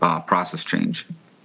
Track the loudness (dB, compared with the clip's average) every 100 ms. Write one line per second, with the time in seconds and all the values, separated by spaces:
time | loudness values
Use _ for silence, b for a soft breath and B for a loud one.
0 | 2 2 2 0 0 -4 -2 0 0 -2
1 | -8 -16 -20 _